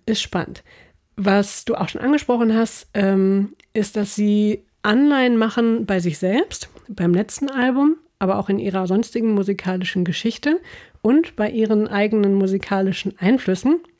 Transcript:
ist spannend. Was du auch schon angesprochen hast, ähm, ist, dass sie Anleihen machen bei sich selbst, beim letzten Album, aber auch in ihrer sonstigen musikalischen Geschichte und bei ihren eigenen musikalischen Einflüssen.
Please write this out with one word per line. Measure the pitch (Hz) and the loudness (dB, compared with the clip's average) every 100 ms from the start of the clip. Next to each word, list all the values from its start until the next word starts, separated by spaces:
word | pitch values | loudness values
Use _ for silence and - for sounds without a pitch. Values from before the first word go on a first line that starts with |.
| - | -4
ist | 220 | -4
spannend. | - 180 - - _ - - _ _ - | -2 -6 -6 -12 _ -20 -20 _ _ -4
Was | 196 196 202 - - | 2 2 2 -4 -4
du | |
auch | 226 175 | -4 -4
schon | - | -4
angesprochen | 254 294 - 240 226 220 | 0 0 2 0 2 2
hast, | 226 - - | 0 -4 -8
ähm, | - 196 196 190 196 202 - _ | 0 2 4 4 2 0 -6 _
ist, | 226 202 214 | -4 -4 -2
dass | 202 | -4
sie | - 208 208 208 214 _ _ | 0 2 2 2 0 _ _
Anleihen | 208 226 294 277 247 233 | 0 2 4 4 2 2
machen | 220 240 233 233 208 | 0 0 0 0 0
bei | 190 | -2
sich | 175 147 | -2 -2
selbst, | 185 226 427 - - - - | 0 0 -2 -6 -14 -20 -16
beim | 202 175 | -4 0
letzten | 175 214 - 277 | 2 0 -4 -6
Album, | 269 254 254 285 330 _ - | -2 0 2 2 0 _ -6
aber | 190 196 | -2 -2
auch | 190 | -2
in | 196 | -2
ihrer | 202 190 185 | -2 -2 0
sonstigen | 196 233 240 226 | 0 0 -2 0
musikalischen | 202 196 196 185 185 185 185 | 0 0 -4 -4 -4 -4 -2
Geschichte | 180 - 226 - 285 339 - - - - | -2 -2 -4 -4 -2 -2 -4 -20 -20 -4
und | 220 285 330 - | 2 2 2 -2
bei | 214 | -4
ihren | 233 220 214 214 | 0 2 2 0
eigenen | 202 208 214 202 | 0 0 2 2
musikalischen | 196 190 190 - 196 190 190 190 - | 2 2 -2 -2 -2 0 -2 -6 -2
Einflüssen. | 180 262 - 185 254 330 - _ | 0 2 0 -2 0 0 -2 _